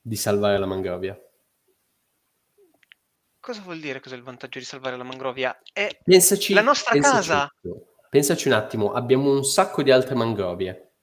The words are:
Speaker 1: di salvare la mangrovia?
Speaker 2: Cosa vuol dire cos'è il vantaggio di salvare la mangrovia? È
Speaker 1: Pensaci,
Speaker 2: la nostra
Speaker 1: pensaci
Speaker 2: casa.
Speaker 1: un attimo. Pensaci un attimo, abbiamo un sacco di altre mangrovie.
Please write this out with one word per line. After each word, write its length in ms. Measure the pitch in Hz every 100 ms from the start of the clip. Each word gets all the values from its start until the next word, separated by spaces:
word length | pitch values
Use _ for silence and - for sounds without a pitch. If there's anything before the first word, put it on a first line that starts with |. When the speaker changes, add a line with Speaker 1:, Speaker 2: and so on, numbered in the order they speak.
Speaker 1:
di 140 | 113 107
salvare 420 | 110 101 104 101
la 80 | 95
mangrovia? 540 | 95 92 90 95 98 _ _ _ _ _ _ _ _ _ _ _ _ _ _ 370 _ _ - _ _ _ _
Speaker 2:
Cosa 200 | - 220
vuol 180 | 185 165
dire 200 | 151 131
cos'è 160 | 131 127
il 80 |
vantaggio 360 | 123 120 127 131
di 60 | 123
salvare 300 | 135 131 127
la 80 |
mangrovia? 560 | 127 131 135 127 127 - -
È 260 | - 202 -
Speaker 1:
Pensaci, 500 | - 185 180 196 -
Speaker 2:
la 80 | 196
nostra 300 | 226 294 -
Speaker 1:
pensaci 220 | 143 285 247
Speaker 2:
casa. 180 | 165 147
Speaker 1:
un 40 |
attimo. 440 | 143 _ - - - _ _
Pensaci 380 | 139 147 170 139
un 60 |
attimo, 400 | 113 107 113 101
abbiamo 380 | 123 123 131 139
un 120 | 139
sacco 400 | 131 - 190 -
di 80 | 135
altre 240 | 131 127 123
mangrovie. 760 | 113 104 92 90 92 92 - _